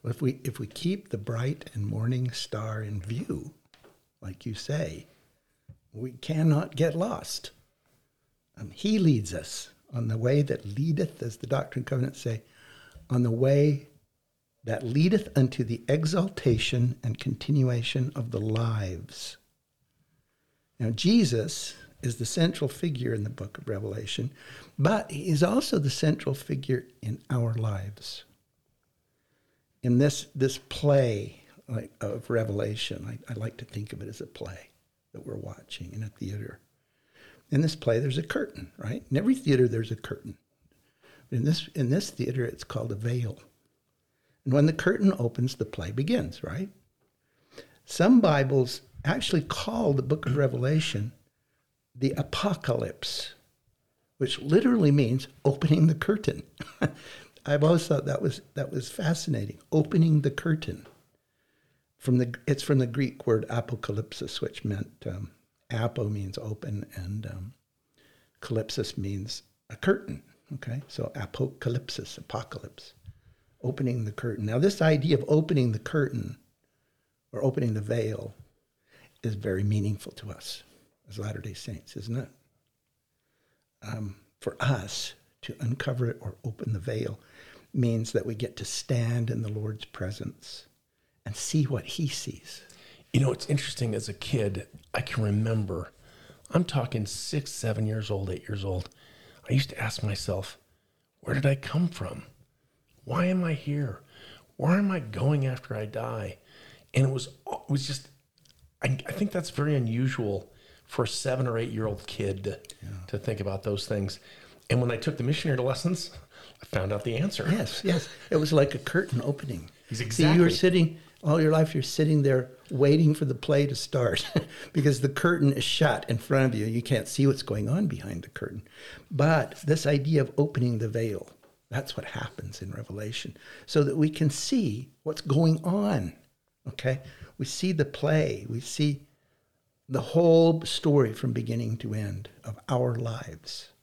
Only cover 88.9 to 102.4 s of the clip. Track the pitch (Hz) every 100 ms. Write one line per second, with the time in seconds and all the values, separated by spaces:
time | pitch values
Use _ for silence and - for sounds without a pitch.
88.9 | 123 117 120 113 117 110 107 107 107 -
89.9 | - 92 104 - - - - - _ _
90.9 | _ _ _ - 104 - 156 135 127 -
91.9 | - 151 - - - - - - - -
92.9 | - _ 123 135 123 - 143 - - 120
93.9 | 104 107 98 - 127 104 92 - - _
94.9 | - - - 107 104 113 110 98 85 -
95.9 | _ - - - - - 170 175 139 123
96.9 | 120 104 - - 151 139 - 117 107 107
97.9 | 110 104 101 95 90 - 104 98 90 -
98.9 | _ - - - - - 131 135 - 113
99.9 | - 107 101 - 95 95 - _ _ _
100.9 | _ _ _ - 135 139 139 - 151 175
101.9 | - - - - _